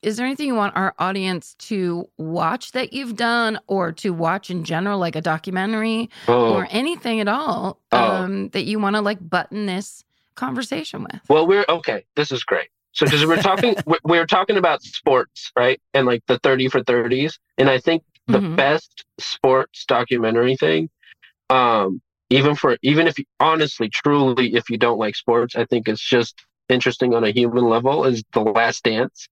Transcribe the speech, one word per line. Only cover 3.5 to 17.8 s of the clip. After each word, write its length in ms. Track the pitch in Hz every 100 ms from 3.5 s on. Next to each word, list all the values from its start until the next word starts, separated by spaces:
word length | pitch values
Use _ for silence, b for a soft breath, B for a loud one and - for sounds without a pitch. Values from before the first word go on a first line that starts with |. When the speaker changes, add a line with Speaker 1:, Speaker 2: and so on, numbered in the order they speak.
| 220 -
Speaker 1:
or 240 | 196 170
to 200 | 160 208
watch 400 | 165 165 190 -
in 100 | 180
general, 380 | 165 165 196 202
like 160 | 175 156
a 40 |
documentary 920 | 165 156 - 185 196 220 220 226 226 B B
Speaker 2:
Oh. 260 | 240 233
Speaker 1:
or 140 | 202 190
anything 480 | 208 277 349 240 220
at 80 | 202
all, 540 | 240 302 202 185 - _
Speaker 2:
Oh. 80 | 247 226 190
Speaker 1:
um, 280 | 185 196 196
that 160 | 196 190
you 120 | 214
wanna, 240 | 196 214
like, 160 | 202 202 170
button 380 | 180 - 202 202
this 380 | 185 196 - _ _ _ -
conversation 680 | 262 254 240 285 320 -
with? 180 | - - _
Speaker 2:
Well, 160 | 147 165
we're, 160 | 196 202
okay, 360 | 165 156 107 _
this 160 | - 147
is 140 | 127
great. 240 | - 87 - _ _
So, 120 | - 143
'cause 200 | 147 156
we're 160 | 170
talking, 320 | 190 190 233 190
Speaker 3:
<laughs> 40 |
Speaker 2:
we're, 140 | 147 160
we're 220 | 151 170 165
talking 320 | 190 190 185
about 260 | 180 147
sports, 680 | - - - 131 - - - -
right? 240 | 123 131 _
And, 140 | 139 127
like, 160 | 120 -
the 100 | 123
thirty 300 | 143 131 131
for 160 | 131
thirties. 560 | 120 123 117 127 151 - _ -
And 100 | 135
I 100 |
think 260 | 131